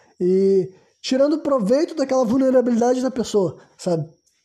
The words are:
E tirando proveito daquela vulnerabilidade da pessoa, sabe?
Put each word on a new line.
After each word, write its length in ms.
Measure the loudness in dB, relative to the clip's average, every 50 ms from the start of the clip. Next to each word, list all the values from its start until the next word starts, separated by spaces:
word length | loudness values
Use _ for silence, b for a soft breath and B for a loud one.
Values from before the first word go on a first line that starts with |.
| b b b -4
E 500 | 0 0 2 2 2 2 2 2 0 -2 b b b b b b
tirando 380 | -6 -2 0 2 2 2 0 -2
proveito 540 | -2 -2 -2 0 0 0 0 0 0 -2 -4
daquela 300 | -4 -4 -2 0 0 0
vulnerabilidade 800 | 0 0 0 2 2 2 2 2 2 0 2 2 0 0 0
da 80 | -2 -4
pessoa, 480 | -4 -4 -6 -2 0 0 0 -2 -4 B B B B
sabe? 320 | B -4 -4 -4 -4 -4 -8 -14 _ _ _ _ _ _